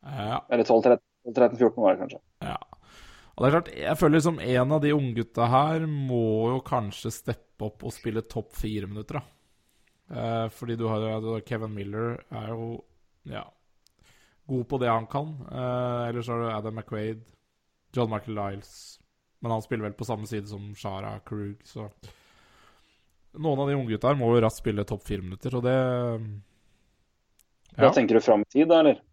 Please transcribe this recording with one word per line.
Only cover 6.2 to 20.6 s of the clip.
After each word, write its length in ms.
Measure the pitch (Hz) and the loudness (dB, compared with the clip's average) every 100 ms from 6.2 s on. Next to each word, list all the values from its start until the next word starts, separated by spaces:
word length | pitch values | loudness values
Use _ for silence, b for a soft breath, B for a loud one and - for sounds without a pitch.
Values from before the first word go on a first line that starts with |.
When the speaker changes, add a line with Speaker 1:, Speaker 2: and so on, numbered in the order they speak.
| 113 110 113 | 2 2 0
Speaker 1:
jo 60 | 127 | -2
kanskje 520 | - 131 104 - 113 | -2 -4 -2 -8 -10
steppe 540 | - - 117 _ _ 107 | -8 -8 -8 _ _ -10
opp 160 | - | -8
og 80 | - | -12
spille 300 | - - 110 | -8 -6 -6
topp 300 | 110 120 107 - | -6 -8 -10 -8
fire 300 | 110 107 98 | -6 -6 -8
minutter, 320 | 104 107 151 | -10 -8 -10
da. 20 | - _ _ _ _ _ _ _ _ | -10 _ _ _ _ _ _ _ _
Eh, 380 | 131 117 113 113 | -8 -4 -4 -4
fordi 280 | - 120 117 | -8 -8 -4
du 100 | 113 | -2
har, 320 | 110 110 110 | -2 -2 -4
du 140 | 110 | -4
har 60 | 113 | -6
Kevin 320 | - 117 110 | -6 -8 -6
Miller 480 | 104 98 107 117 120 - | -8 -8 -6 -6 -6 -10
er 160 | 113 110 | -12 -10
jo, 340 | 113 113 117 - _ _ _ - | -8 -8 -10 -16 _ _ _ -14
ja, 180 | 107 - _ _ _ _ _ _ _ _ _ - | -14 -14 _ _ _ _ _ _ _ _ _ -6
god 160 | 131 117 | -6 -4
på 140 | 135 | -2
det 80 | 120 | 0
han 180 | 113 110 | 0 -2
kan. 280 | 139 156 151 - | -6 -6 -10 -12
Eh, 560 | 127 127 123 123 120 120 | -8 -4 -2 -2 -4 -4
ellers 180 | 120 117 | -6 -4
har 140 | 117 | -4
du 80 | 117 | -4
Adam 240 | 110 107 | -4 -6
McQuaid, 460 | 110 - 107 107 110 113 _ _ _ _ _ _ | -10 -10 -6 -6 -8 -14 _ _ _ _ _ _
John 160 | - 117 | -2 -2
Michael 240 | 107 107 | -2 -6
Lyles. 640 | 107 101 98 - - - - _ _ _ _ | -6 -6 -8 -14 -20 -20 -20 _ _ _ _
Men 120 | 120 | -4
han 100 | 113 | -4
spiller 220 | 107 117 | -2 -4
vel 80 | 107 | -4
på 100 | - | -6
samme 220 | 113 110 104 | -6 -6 -4
side 220 | 107 101 | -8 -8
som 260 | 104 | -12